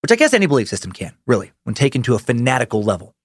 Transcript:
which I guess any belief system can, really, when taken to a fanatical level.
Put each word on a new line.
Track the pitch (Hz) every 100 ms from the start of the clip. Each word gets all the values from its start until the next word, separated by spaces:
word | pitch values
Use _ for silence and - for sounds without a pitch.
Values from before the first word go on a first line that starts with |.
which | -
I | 233
guess | 302
any | 240 190
belief | 139 104
system | - -
can, | - 85 -
really, | - 113 95 _
when | - 107
taken | 139 135
to | 120 113
a |
fanatical | - 120 123 127 113 110
level. | 104 95 - _